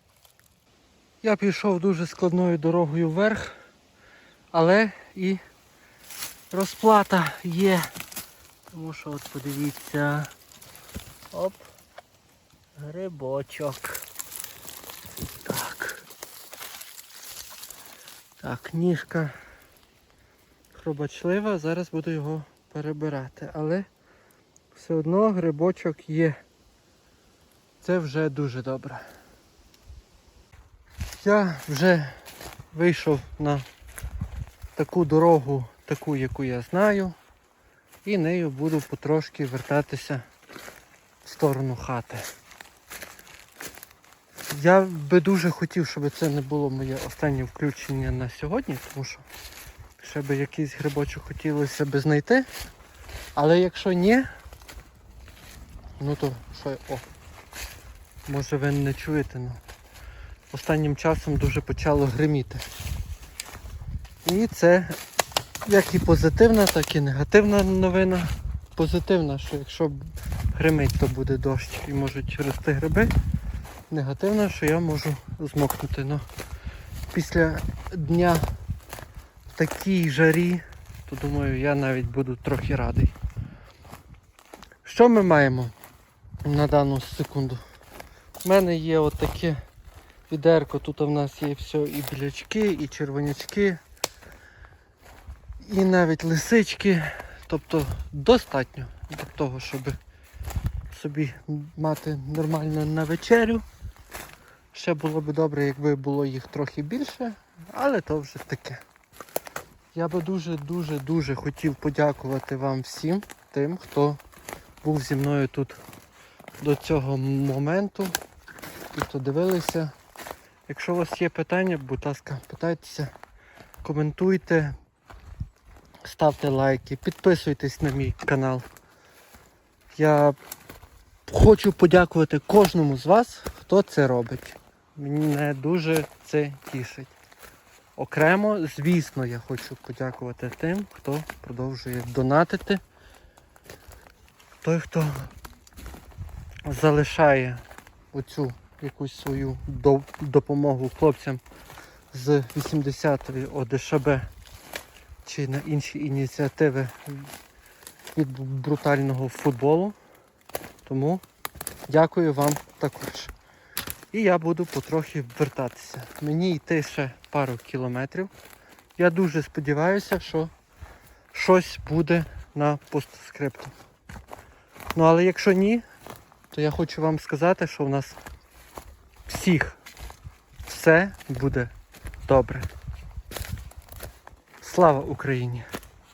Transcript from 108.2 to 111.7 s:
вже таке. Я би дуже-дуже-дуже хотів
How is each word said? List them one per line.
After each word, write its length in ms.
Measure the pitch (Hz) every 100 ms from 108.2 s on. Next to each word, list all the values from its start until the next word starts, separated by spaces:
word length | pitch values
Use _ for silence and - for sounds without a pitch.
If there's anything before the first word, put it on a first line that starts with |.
вже 180 | 139 - -
таке. 320 | 135 - 127 - _ _ - - - - - - - _
Я 140 | 165 165
би 140 | 175
дуже-дуже-дуже 1120 | 165 190 165 160 143 175 151 147 135 165 135
хотів 400 | 131 147 - 160